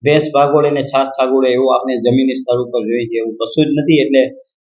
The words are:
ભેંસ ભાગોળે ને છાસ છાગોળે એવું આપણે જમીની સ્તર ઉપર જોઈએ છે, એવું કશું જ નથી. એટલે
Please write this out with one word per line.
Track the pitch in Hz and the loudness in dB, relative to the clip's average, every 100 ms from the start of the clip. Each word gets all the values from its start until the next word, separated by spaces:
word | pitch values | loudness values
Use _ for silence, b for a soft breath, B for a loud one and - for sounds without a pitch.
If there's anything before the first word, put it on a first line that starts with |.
ભેંસ | 127 151 151 | 0 0 2
ભાગોળે | 139 143 147 143 | 2 2 2 2
ને | 143 | 0
છાસ | - 135 135 | -2 -2 -2
છાગોળે | - 131 135 131 | -2 0 2 2
એવું | 123 131 123 | 2 2 0
આપણે | 135 127 | -2 -2
જમીની | 117 131 131 131 | 0 2 0 -2
સ્તર | 127 123 | -2 -2
ઉપર | 120 120 107 | -2 -4 -2
જોઈએ | 120 117 | -4 -4
છે, | 117 | -4
એવું | 113 | -6
કશું | 110 113 - 147 | -6 -4 -2 0
જ | |
નથી. | 147 143 156 | 0 2 2
એટલે | 135 135 131 - - _ | 2 2 0 -4 -20 _